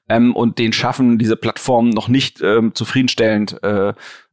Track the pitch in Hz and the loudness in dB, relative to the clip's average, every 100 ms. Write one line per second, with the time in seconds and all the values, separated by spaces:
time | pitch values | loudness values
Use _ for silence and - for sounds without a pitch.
0 | - 113 120 - 117 - 113 - 123 131 | -2 2 2 2 -2 0 -2 -2 -4 0
1 | 127 113 110 110 120 - - 120 117 110 | 2 2 2 0 -4 -6 0 2 2 0
2 | 110 131 135 - 85 113 113 - 113 131 | 0 0 0 -4 0 2 0 -2 -4 -2
3 | 127 - 113 107 104 - 101 104 101 98 | -2 0 0 0 -2 -4 -4 0 -2 -4
4 | - - _ | -12 -20 _